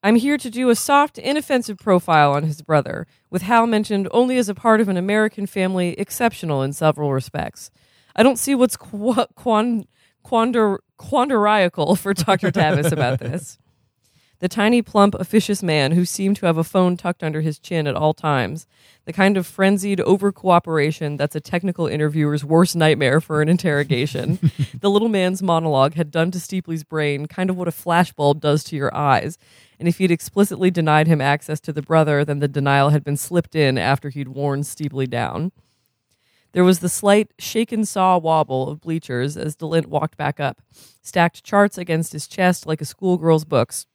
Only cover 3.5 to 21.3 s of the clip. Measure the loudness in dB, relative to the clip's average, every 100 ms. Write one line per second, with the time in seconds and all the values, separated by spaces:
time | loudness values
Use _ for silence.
3.5 | 2 4 0 0 -2 0 2 2 2 -2
4.5 | -2 2 4 4 0 0 0 0 -2 -6
5.5 | -2 -2 0 -2 -4 -8 -2 -2 -2 -4
6.5 | -2 -2 0 0 0 -2 -2 -4 -8 -8
7.5 | -12 -20 _ _ _ _ 2 2 4 -2
8.5 | 2 0 0 -12 -6 -2 -2 -2 _ -2
9.5 | 0 0 -2 -6 _ _ _ -4 0 0
10.5 | 2 0 0 _ _ -4 -2 0 2 2
11.5 | 2 2 0 0 0 0 -2 0 0 0
12.5 | 0 2 2 0 0 -2 -2 -6 -8 -10
13.5 | -20 _ _ _ _ _ _ _ _ -6
14.5 | -2 2 2 0 4 4 2 0 0 0
15.5 | -2 0 0 2 2 0 -2 -2 0 0
16.5 | 0 0 2 2 0 -4 -4 -6 -4 -4
17.5 | -6 -6 -4 -2 0 -2 -2 -2 0 -2
18.5 | -6 -14 _ _ _ -12 0 2 2 -4
19.5 | 0 2 2 0 -2 2 2 0 -2 2
20.5 | 2 2 0 0 -2 -6 -4 -4